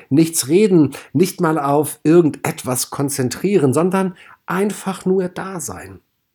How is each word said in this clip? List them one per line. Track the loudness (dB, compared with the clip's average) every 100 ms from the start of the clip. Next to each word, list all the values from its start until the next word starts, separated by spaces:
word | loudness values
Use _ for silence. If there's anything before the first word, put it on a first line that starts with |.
| -2
nichts | 2 2 0 0
reden, | 2 4 4 2 0 -6
nicht | -2 -2 0
mal | -2 0
auf | 0 0 0 -2
irgendetwas | 2 4 4 0 -6 -6 -6 -6 -4
konzentrieren, | -4 -4 -2 -4 -2 0 2 2
sondern | 2 2 0 -2 -6 -16 -18 -8
einfach | -4 -2 -4 -8 -6 -2
nur | 0 -2
da | -6 -10 -10
sein. | -10 -12 -16 -20 _ _ _